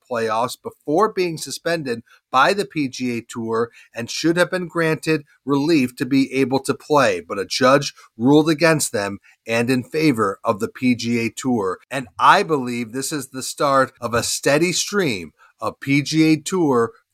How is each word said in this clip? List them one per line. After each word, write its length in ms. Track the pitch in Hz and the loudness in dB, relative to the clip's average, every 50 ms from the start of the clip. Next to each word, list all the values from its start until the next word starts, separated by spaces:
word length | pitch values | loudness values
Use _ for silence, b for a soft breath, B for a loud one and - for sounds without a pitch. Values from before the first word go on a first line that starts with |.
| _ _ | _ _
playoffs 460 | 127 117 113 110 107 113 120 120 - - | -6 -4 -2 -2 -2 -2 -2 -4 -6 -10
before 540 | - 117 - _ _ 147 147 175 214 214 214 | -14 -16 -16 _ _ -2 0 2 2 2 0
being 240 | 196 180 175 165 | -2 -4 -4 -4
suspended 640 | 147 - 139 127 - - 165 170 165 143 131 117 117 b b b b b _ | -8 -10 -10 -12 -8 -4 -4 -4 -2 -4 -4 -6 -6 b b b b b _
by 240 | - 131 139 165 196 | 2 2 4 4 2
the 100 | 202 190 | 0 -4
P 240 | - - 156 143 127 | -4 -4 -4 -4 -4
G 300 | 123 - 127 123 120 117 | -4 -6 -4 -4 -4 -6
A 20 | |
Tour 500 | 110 - - 123 113 113 113 113 117 113 b b b b b | -8 -10 -10 -8 -6 -4 -2 -2 -2 -4 b b b b b
and 160 | 113 117 113 | -10 -10 -8
should 280 | - - - 160 170 175 | -6 -2 0 0 2 2
have 120 | 175 160 | 0 0
been 160 | 185 180 180 | -2 -4 -6
granted 580 | 160 - 170 165 160 160 - - 160 156 156 147 b b b _ | -6 -4 -2 0 0 -2 -2 -2 -2 -2 -2 -4 b b b _
relief 500 | 127 143 139 139 160 170 147 127 123 123 | -2 0 0 2 2 2 2 2 0 -2
to 100 | - 139 | -6 -4
be 260 | 123 139 135 135 - - | 0 2 2 2 2 0
able 280 | 131 135 120 131 135 | 0 0 0 0 -2
to 120 | - - 123 | -2 -2 -4
play, 480 | - - - 151 143 123 110 95 85 | -6 -2 0 2 4 4 2 2 -2
but 180 | 82 - 104 98 | -4 -6 -6 -6
a 60 | 92 | -6
judge 480 | - - - 127 127 135 147 143 - B B B B B | -4 -2 2 4 4 4 4 2 -2 B B B B B
ruled 320 | - 113 131 147 156 151 160 | 0 4 6 6 6 6 4
against 420 | 160 147 165 160 160 151 - - | 2 2 2 2 2 2 0 -2
them 280 | - 107 98 101 101 - b b b b _ | -4 -4 -4 -4 -6 -10 b b b b _
and 220 | 113 113 117 120 120 | -2 0 0 2 2
in 160 | 131 127 120 | 0 -2 -2
favor 540 | - - 156 160 156 123 110 107 98 95 - - | -4 -2 2 2 2 2 2 0 -2 -2 -2 -2
of 180 | 110 113 98 | -2 -2 -2
the 80 | 113 104 | -4 -8
P 260 | - - 127 127 123 | -6 -2 0 0 0
G 320 | 113 113 117 120 117 113 | 0 0 -2 -2 -2 -2
A 40 | 110 | -4
Tour. 480 | - - - 131 123 113 98 92 87 - _ _ | -6 -6 -4 -2 -2 0 -2 -4 -6 -8 _ _
And 180 | 123 139 127 104 _ - | -10 -10 -10 -10 _ 2
I 240 | 123 143 160 185 165 | 4 4 4 4 2
believe 500 | 160 160 139 127 123 120 120 120 107 110 | 0 -2 -2 -2 -4 -6 -6 -6 -6 -8
this 200 | 131 139 - 160 | -8 -6 -6 -6
is 160 | 147 120 - | -8 -8 -10
the 140 | - 131 120 | -12 -12 -10
start 500 | - - - 156 143 139 135 131 123 - _ | -10 -6 -2 0 2 2 2 2 0 -2 _
of 140 | 120 117 113 | -6 -4 -2
a 80 | 117 110 | -2 -2
steady 500 | - - - - 147 139 151 170 180 165 | -2 -4 -2 0 2 2 2 2 0 0
stream 600 | - - - 202 208 185 147 110 92 82 76 - b b b b _ | -2 -4 -2 -2 0 0 0 -2 -4 -8 -12 -16 b b b b _
of 180 | 110 107 - - | -10 -10 -8 -6
P 220 | - 139 139 147 139 | -2 0 0 0 0
G 220 | - 156 160 160 | 0 2 2 4
A 120 | 160 156 | 4 4
Tour 560 | 156 - - 190 185 165 147 127 117 117 113 b b b _ | 2 0 -2 -2 0 2 2 4 2 2 0 b b b _